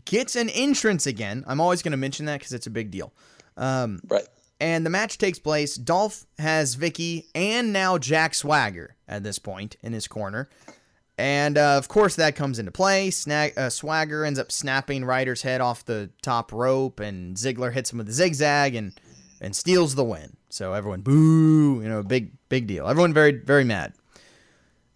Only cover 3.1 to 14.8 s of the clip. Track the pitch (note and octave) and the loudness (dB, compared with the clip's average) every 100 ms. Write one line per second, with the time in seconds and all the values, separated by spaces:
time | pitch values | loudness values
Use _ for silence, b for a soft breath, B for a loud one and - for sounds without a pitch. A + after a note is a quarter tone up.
3.1 | b b b b - C3 C3 A#2+ F2+ - | b b b b -8 -4 -2 -4 -6 -2
4.1 | G#2 - _ _ _ D#3+ E3 D#3+ F#3 A3 | -2 -2 _ _ _ -2 0 0 -2 -4
5.1 | - G3 F3 D3+ D3+ C#3+ - A#2+ F3 G#3 | -2 -2 -2 -2 -2 -2 -4 -2 0 0
6.1 | - - - D#3 D#3+ C#3+ B2 E3 D#3+ E3+ | -4 -16 -6 0 0 0 -2 -4 -2 -6
7.1 | E3 - D#3 G3 A#3 A#3 G3 F#3+ F3+ B2 | -6 -8 -4 -2 0 0 0 2 2 2
8.1 | D#3 D#3+ - C#3+ D3+ A2+ F2+ - _ _ | 2 2 0 0 2 2 -4 -14 _ _
9.1 | G#2 G2+ G2 - F#2+ G#2+ - A#2 A2+ - | -8 -6 -8 -10 -10 -12 -12 -10 -8 -8
10.1 | A2 G2 G#2+ C#3+ b b b b b _ | -8 -8 -8 -10 b b b b b _
11.1 | - C3+ C#3+ D3 D3 D3 C#3 - G#3+ G3+ | -6 -2 0 2 4 4 4 4 4 4
12.1 | - D#3 C#3+ C#3 A#2 G2+ - F#3+ G3 F#3+ | 4 0 0 -4 -4 -8 0 2 2 0
13.1 | - D3 D3 D3+ - C3 - D3 D#3 D#3 | -4 -2 0 0 -2 -4 -4 -2 -2 -2
14.1 | D3+ D3+ C3+ A#2+ - C#3 C3+ | -2 -2 -2 -4 -6 -2 -2